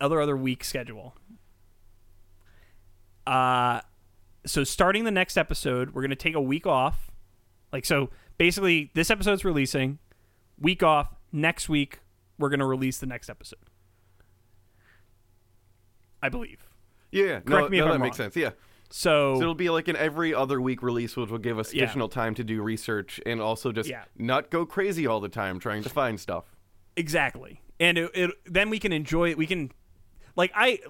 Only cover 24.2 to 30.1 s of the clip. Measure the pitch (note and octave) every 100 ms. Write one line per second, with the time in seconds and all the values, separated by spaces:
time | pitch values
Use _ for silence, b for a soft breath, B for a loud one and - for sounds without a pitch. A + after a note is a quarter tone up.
24.2 | A2+ D#3 - E3 E3 - G3 E3+ C#3 A2
25.2 | G2 A2 G2 F#2 A#2 G#2+ A#2 - C3 G#2
26.2 | - F2 - - _ - - - D#3+ D#3+
27.2 | C#3 - B2+ - - - E3+ E3 E3 F#3
28.2 | F3 - - F3 G#3 A3 G#3 D#3+ C#3+ D#3+
29.2 | F3 D#3 D#3+ F3+ C#3 - _ - -